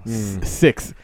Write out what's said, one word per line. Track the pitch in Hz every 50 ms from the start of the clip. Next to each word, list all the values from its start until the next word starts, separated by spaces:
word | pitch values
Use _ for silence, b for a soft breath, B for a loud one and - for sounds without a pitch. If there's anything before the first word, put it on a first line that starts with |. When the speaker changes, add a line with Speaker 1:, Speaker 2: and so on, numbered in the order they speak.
| -
Speaker 1:
Mm. | 113 113 110 104 101 98 92
Speaker 2:
S-, | - -
six | - - 170 147 113 - - - - -